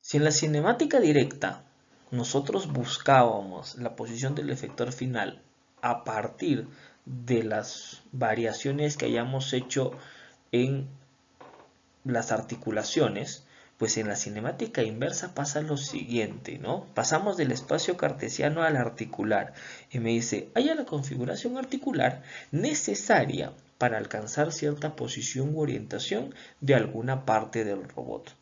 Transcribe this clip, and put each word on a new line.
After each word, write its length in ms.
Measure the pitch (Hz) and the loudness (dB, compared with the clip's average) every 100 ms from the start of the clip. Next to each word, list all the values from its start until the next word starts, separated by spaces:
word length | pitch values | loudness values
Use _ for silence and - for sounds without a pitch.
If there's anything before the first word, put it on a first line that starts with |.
Si 160 | - 147 | 2 4
en 80 | 151 | 6
la 60 | |
cinemática 680 | 147 156 147 170 247 302 277 | 4 2 4 4 4 6 6
directa 640 | 180 143 120 - 95 95 - _ _ _ _ | 8 8 6 0 -4 -4 -16 _ _ _ _
nosotros 600 | 120 120 135 139 196 156 | -4 0 0 0 -2 0
buscábamos 1040 | 135 110 - - 135 120 107 98 90 - - | -2 -2 -2 6 8 8 4 -4 -10 -12 -8
la 180 | 120 - | -8 -6
posición 400 | 117 117 135 147 | -8 -4 -2 -2
del 140 | 147 | -2
efector 420 | 139 - - 120 | -4 -6 -4 -4
final 500 | 127 127 120 98 - _ _ _ _ | -2 -4 -2 -4 -6 _ _ _ _
a 220 | 120 117 | -2 0
partir 640 | - 110 110 - - 123 - - - _ - | -2 -2 -4 -2 0 0 0 -14 -20 _ -10
de 380 | 127 120 120 | -10 2 2
las 580 | 110 107 104 - - - - | 2 -2 -2 -10 -14 -18 -10
variaciones 880 | 131 120 110 113 107 139 143 147 147 | -2 0 2 0 0 -2 2 0 0
que 80 | 120 | 0
hayamos 480 | 117 123 135 135 | 2 0 -2 0
hecho 380 | 127 127 139 127 - - - - _ _ | -2 0 0 0 -2 -16 -20 -20 _ _
en 380 | 120 131 139 135 - - _ _ _ - - - _ _ _ | 2 2 0 -4 -12 -20 _ _ _ -20 -20 -20 _ _ _
las 280 | 127 120 - | -2 -2 0
articulaciones, 1120 | 110 - 120 - 107 104 - 123 101 - - - - - _ | -2 -2 -8 -2 -2 0 2 2 2 -6 -10 -18 -20 -20 _
pues 200 | 110 - | -2 0
en 100 | 107 | -2
la 80 | 98 | -2
cinemática 680 | - 104 120 180 226 - | -4 -4 -4 -4 -4 0
inversa 540 | 110 110 143 - 180 - | -2 0 -4 -4 -6 -4
pasa 260 | 147 151 | -2 -2
lo 160 | 156 143 | -2 -4
siguiente, 800 | - - - 120 104 - - 82 | -4 -8 -2 0 -2 -4 -10 -8
¿no? 300 | - 170 - - | -4 -4 -4 -2
Pasamos 420 | 117 160 202 180 | 0 2 0 0
del 140 | 139 | 0
espacio 440 | 127 - 156 - 180 | -2 0 0 0 0
cartesiano 680 | 147 139 113 - 139 156 | 0 -2 -6 0 0 2
al 120 | 160 147 | 2 2
articular 800 | 117 - 110 - 104 104 - - - - - | 0 -4 -10 -4 0 0 0 -10 -16 -18 -8
y 80 | 127 | -2
me 100 | 117 | 2
dice, 400 | 117 113 - - - | 2 2 -4 0 2
"Halla 180 | 285 | 2
la 120 | 320 262 | 2 -2
configuración 720 | 151 135 131 123 202 247 254 | -4 -4 -4 -4 -2 -4 -4
articular 640 | 262 277 - 156 127 131 - - - | -4 -4 -2 2 2 2 -12 -16 -4
necesaria 1040 | 147 233 302 - 202 - 202 123 87 73 - _ _ | -2 0 0 -2 -4 4 4 4 0 -4 -10 _ _
para 220 | 123 110 | 0 0
alcanzar 520 | 104 107 110 - 156 | -4 -6 -6 0 0
cierta 440 | 151 151 147 151 - | 0 -2 -2 -4 -4
posición 580 | 123 139 139 131 139 | -6 -4 -4 -2 -2
u 80 | 156 | 0
orientación 720 | 147 117 107 107 - 208 269 - - - | 0 -2 -4 -6 -2 -2 -4 -10 -20 -6
de 140 | 139 | 6
alguna 500 | 131 107 113 123 131 - | 6 6 -2 -2 -2 2
parte 400 | 110 107 117 107 | 2 2 -2 0
del 220 | 98 - | -2 -4
robot" 480 | - - 55 - - | -10 -8 -8 -10 -20